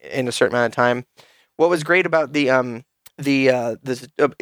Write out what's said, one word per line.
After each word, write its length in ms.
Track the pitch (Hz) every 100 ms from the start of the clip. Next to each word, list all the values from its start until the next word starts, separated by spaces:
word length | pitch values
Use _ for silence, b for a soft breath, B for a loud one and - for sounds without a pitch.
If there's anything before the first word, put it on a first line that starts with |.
| 69
in 180 | 135 127
a 40 |
certain 220 | - 113
amount 180 | 120 117
of 40 | 131
time. 280 | 123 123 - b b b b -
What 140 | 165
was 120 | 170
great 240 | 151 175 175
about 260 | 160 139
the, 180 | 147 131
um, 340 | 131 123 113 - _ - -
the, 320 | 139 135 131
uh, 260 | 123 117 110
the, 260 | 131 123 123 -
uh, 100 | 143 -